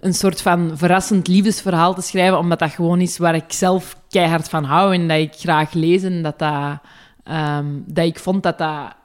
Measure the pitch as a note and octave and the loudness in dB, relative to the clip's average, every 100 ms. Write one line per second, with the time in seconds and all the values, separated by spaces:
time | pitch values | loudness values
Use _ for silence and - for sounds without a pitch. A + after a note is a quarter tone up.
0 | F#3+ F3 G3 E3 F#3+ F3 E3+ D#3 E3+ F#3 | -2 0 0 0 0 0 0 0 2 2
1 | - G3+ F3 F#3 G#3 - G3 E3+ E3+ F#3+ | 2 0 4 2 2 0 -2 2 2 0
2 | F3+ F#3+ F#3 F3 E3+ E3+ D#3+ - E3+ F3 | -4 0 2 2 2 0 -2 -2 0 2
3 | F3+ - E3+ E3 D#3 - F#3 F#3 F3+ - | 0 0 0 0 -4 -2 0 0 -2 -18
4 | - F#3+ E3+ E3 D#3+ D#3+ C#3 D3+ G3 F3+ | -4 0 2 0 -2 -4 0 2 4 2
5 | E3+ D#3 D#3 - F3+ D#3 D3+ E3+ D#3+ F3+ | 2 0 0 -4 0 2 2 0 2 2
6 | F#3 F3 D#3+ D3 D#3 D3 C#3+ C#3+ - - | 2 -4 -4 -2 -2 -2 -4 -8 -14 -20
7 | - _ - D#3+ D3+ D3 D3 C#3+ - D3+ | -20 _ -8 -4 -2 -4 -4 -8 -6 -2
8 | E3+ D#3+ - F#3+ F#3 E3 D#3+ D3+ B2+ - | -2 -2 -2 -2 -2 -4 -6 -6 -12 -18